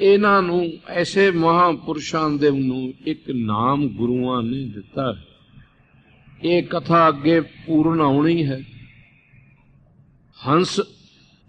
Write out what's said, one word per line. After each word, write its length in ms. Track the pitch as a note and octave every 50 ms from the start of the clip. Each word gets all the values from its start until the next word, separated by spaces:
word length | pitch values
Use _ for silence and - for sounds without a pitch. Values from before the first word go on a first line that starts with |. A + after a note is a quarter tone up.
ਇਹਨਾਂ 420 | G#3 G3 G3+ G3+ G#3 G#3 G3+ G3 F#3
ਨੂੰ, 300 | F3 F3 F3+ F3 E3 E3 - - -
ਐਸੇ 420 | - F3 E3+ - - G3 G3 G3
ਮਹਾਂਪੁਰਸ਼ਾਂ 1000 | F3 E3 D#3+ E3 E3 F3 F3 F3 D#3+ B2+ - D#3+ D#3 D3+ C#3 - - D#3+ D#3 D#3
ਦੇ 200 | D3 C#3 D3+ D3
ਨੂੰ 440 | C#3 C3+ C3+ B2+ B2+ C3 C3 B2+ C3 - -
ਇੱਕ 240 | D#3 D#3 D#3 - -
ਨਾਮ 580 | C3+ A#2+ A2+ G#2+ G#2 G#2+ A#2 B2+ C#3+ C#3+ D3 B2
ਗੁਰੂਆਂ 540 | G2+ G2 A#2 A#2+ B2 B2+ B2 B2+ B2+ B2 A2+
ਨੇ 260 | A#2 B2+ C3+ C3+ A#2 G2+
ਦਿੱਤਾ 380 | G#2 F#2+ - - C#3 C3+ B2+ G2+
ਹੈ। 120 | D#2+ - - _ _ _ _ _ - - _ _ _ _ _ _ _ _ _ _ _ _ - - - -
ਇਹ 180 | E3 F3 F3 E3+
ਕਥਾ 460 | E3+ E3+ E3+ - - E3 E3+ E3 D#3+
ਅੱਗੇ 320 | D3+ C#3+ C#3 D#3 E3 E3
ਪੂਰਨ 600 | D3 - - - - E3 D#3+ D#3 D#3 E3 E3 D#3+
ਆਉਣੀ 460 | D3+ C#3 C3+ C#3+ D3 E3 E3+ E3+ D3+
ਹੈ। 160 | C3+ C3 C3 C3 - - - - - _ _ _ _ _ _ _ _ _ _ _ _ _ _ _ _ _ _ _ _ _ _ _ _ _ _ _ _ _ - - B2+
ਹੰਸ, 320 | D3 E3+ F3+ - - G3+ - - - - - _ _ _ _ _ _ _ _